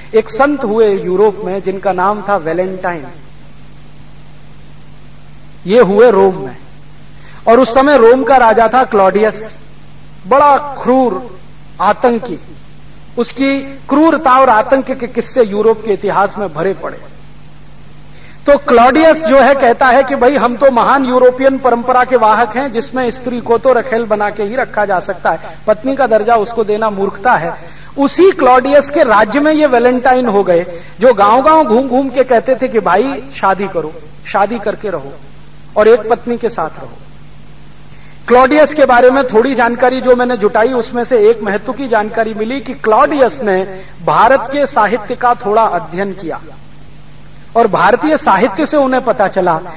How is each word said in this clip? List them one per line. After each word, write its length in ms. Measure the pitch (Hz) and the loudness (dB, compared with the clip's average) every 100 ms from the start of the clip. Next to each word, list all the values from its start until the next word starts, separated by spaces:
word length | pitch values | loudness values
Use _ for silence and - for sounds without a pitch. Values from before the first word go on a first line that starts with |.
| - | -4
एक 160 | 220 214 | -2 0
संत 340 | - 285 285 | 0 0 0
हुए 300 | 240 220 214 | -2 2 2
यूरोप 480 | 196 175 185 214 190 | 0 -2 2 2 0
में, 180 | 180 196 | -6 -6
जिनका 300 | 190 190 190 | -6 -4 -2
नाम 320 | 180 190 208 196 | 0 0 -2 -2
था 80 | 202 | -4
वैलेंटाइन। 680 | 156 165 185 185 185 170 131 - - - - - - - - - - - - - - - - - - - - - - - - - 170 | -2 -4 -4 -6 -8 -8 -10 -16 -18 -20 -20 -20 -20 -20 -20 -20 -20 -20 -20 -18 -18 -18 -18 -18 -18 -18 -20 -20 -20 -20 -20 -12 0
ये 140 | 233 | 4
हुए 300 | 185 202 240 | 4 6 6
रोम 260 | 196 196 165 | 6 2 0
में, 180 | 131 - - - - - - - - - - | -8 -14 -18 -20 -20 -20 -20 -18 -18 -4 2
और 120 | 240 | 4
उस 140 | 262 | 4
समय 220 | 262 277 277 | 2 4 6
रोम 280 | 226 262 | 6 6
का 120 | 247 262 | 4 4
राजा 320 | 233 214 226 | 4 4 2
था 160 | 247 | 2
क्लॉडियस, 720 | 247 214 190 196 214 - - - - - - - - - 185 | 0 2 2 2 0 -2 -10 -16 -18 -20 -20 -20 -20 -14 0
बड़ा 300 | 269 294 269 | 2 4 2
क्रूर 840 | 285 262 226 262 247 185 - - - - - - | 0 -6 0 2 0 -2 -10 -16 -20 -20 -14 -4
आतंकी। 600 | 185 202 254 233 170 160 - - - - - - - - | -2 0 0 0 -4 -10 -14 -18 -18 -20 -20 -20 -10 -6
उसकी 420 | 226 - 269 277 | -6 -2 -2 -2
क्रूरता 800 | 269 269 - 277 320 294 285 254 | -6 -14 -2 2 2 2 2 4
और 100 | 254 | 4
आतंक 420 | 220 254 269 254 | 4 2 0 0
के 160 | 269 240 | -6 -8
किस्से 380 | 233 - 262 | -6 -2 0
यूरोप 400 | 220 208 214 214 | 0 0 0 0
के 80 | 214 | -2
इतिहास 460 | 190 202 170 196 208 | -4 -2 0 -2 -4
में 160 | 196 | -8
भरे 200 | 147 185 | -4 -4
पड़े। 260 | 175 156 - - - - - - - - - - - - - - - - | -4 -10 -12 -18 -20 -20 -20 -20 -20 -20 -20 -20 -20 -20 -18 -18 -4 0
तो 120 | 285 | 2
क्लॉडियस 680 | - 240 247 285 320 311 320 | 4 4 6 6 4 4 4
जो 140 | 269 | 4
है, 140 | 254 | 4
कहता 320 | 277 247 233 262 | 4 2 2 4
है 160 | 247 | 4
कि 120 | 269 269 | 2 2
भाई, 200 | 240 277 | 2 2
हम 200 | 233 233 | 0 2
तो 140 | 277 | 2
महान 340 | 240 202 269 | 4 2 2
यूरोपियन 540 | 254 254 254 254 269 269 | 2 4 4 4 0 0
परंपरा 460 | 254 240 247 247 | 0 0 2 0
के 120 | 247 233 | 2 2
वाहक 400 | 220 214 233 233 | 4 2 0 -2
हैं, 160 | 277 | -4
जिसमें 380 | 220 - 254 240 | -6 -6 -4 -4
स्त्री 300 | - 254 240 | -6 -8 -6
को 180 | 220 233 | -2 0
तो 140 | 262 | 2
रखेल 320 | 240 - 233 | 2 0 -4
बना 260 | 226 208 208 | -2 -2 -2
के 120 | 208 | -4
ही 140 | 202 254 | -6 -4
रखा 280 | 233 214 | -4 -2
जा 160 | 202 185 | -2 -2
सकता 300 | 175 185 208 | -4 -4 -4
है, 280 | 165 196 156 - | -4 -6 -6 -4
पत्नी 300 | 214 254 277 | -2 -2 -2
का 100 | 247 | 2
दर्जा 300 | 220 214 233 | 2 2 0
उसको 280 | 202 - | 0 -4
देना 260 | 208 208 220 | -2 -2 -2
मूर्खता 440 | 196 196 - 247 | -2 -4 -2 0
है। 200 | 196 165 165 - - - - | 0 -2 -10 -14 -18 -10 -2
उसी 320 | 277 - 381 | -2 4 4
क्लॉडियस 600 | 320 254 254 262 285 277 | 4 4 4 4 2 2
के 120 | 320 | 2
राज्य 380 | 269 208 220 262 | 2 2 2 0
में 120 | 294 | 2
ये 140 | 302 294 | 2 2
वैलेंटाइन 600 | 240 247 254 262 254 240 | 2 2 2 2 2 2
हो 180 | 202 | 0
गए, 360 | 185 170 180 - - - | 2 0 -2 -10 -16 0
जो 140 | 247 | 2
गांव-गांव 500 | 202 202 240 302 320 | 4 4 4 4 4
घूम-घूम 440 | 269 226 269 247 269 | 4 2 0 -2 0
के 160 | 262 | 0
कहते 300 | 254 226 262 | 2 2 0
थे 140 | 254 254 | -2 -2
कि 120 | 226 | -2
भाई, 420 | 180 185 269 269 - | 0 0 0 -4 -12
शादी 340 | - 196 185 196 | -4 -2 0 -4
करो, 240 | 170 156 160 - - - | -6 -8 -10 -18 -18 -6
शादी 320 | 208 202 233 | -2 -2 -2
करके 320 | 214 180 208 | -6 -6 -6
रहो 220 | 165 139 135 - - - - - 202 | -8 -10 -16 -18 -20 -20 -20 -6 2
और 120 | 214 | 4
एक 220 | 233 214 | 4 2
पत्नी 280 | 240 240 233 | -2 -2 -4
के 100 | 226 | -4
साथ 300 | - 160 - | -4 -6 -8
रहो। 140 | 127 - - - - - - - - - - - - - - | -16 -18 -20 -20 -20 -20 -18 -18 -20 -20 -20 -18 -18 -12 2
क्लॉडियस 460 | 240 262 302 285 | 4 4 4 2
के 100 | 302 | 2
बारे 260 | 262 247 254 | 4 6 4
में 160 | 269 262 | 4 2
थोड़ी 280 | 220 254 | 0 2
जानकारी 460 | 247 240 240 247 262 | 0 0 0 0 2
जो 160 | 247 247 | 2 2
मैंने 200 | 247 247 | 2 0
जुटाई, 320 | 202 220 233 | 0 2 0
उसमें 360 | 247 220 240 | 0 -4 -6
से 260 | 233 247 208 | 0 2 4
एक 120 | 233 | 2
महत्व 300 | 214 202 262 | -2 -4 -6
की 160 | 262 269 | -8 -2
जानकारी 460 | 220 208 226 220 | -2 -2 -4 -4
मिली 260 | 208 220 269 | -4 -6 -8
कि 140 | - | -10
क्लॉडियस 680 | - 214 220 285 294 240 - | -6 0 2 2 2 0 0
ने 420 | 208 185 190 190 190 - | -2 -2 -2 -10 -18 -6
भारत 360 | 165 156 226 269 233 | 0 4 4 2 0
के 140 | 285 277 | -4 -2
साहित्य 500 | 233 202 226 202 247 | 0 0 -2 -6 -2
का 180 | 247 | -2
थोड़ा 280 | 240 202 214 | -2 0 0
अध्ययन 500 | 220 175 151 175 202 | 0 -2 -6 -8 -8
किया। 280 | 185 160 117 - - - - - - - - - - - 226 | -8 -10 -12 -14 -20 -20 -20 -20 -20 -20 -20 -20 -20 -4 0
और 100 | 226 | 2
भारतीय 500 | 170 180 226 302 302 | 2 2 2 0 0
साहित्य 500 | - 190 185 190 294 | 2 2 0 -2 -2
से 100 | 302 | 0
उन्हें 280 | 262 254 | 0 0
पता 240 | 233 202 190 | 0 0 0
चला 320 | 190 180 160 175 | 0 0 -2 -6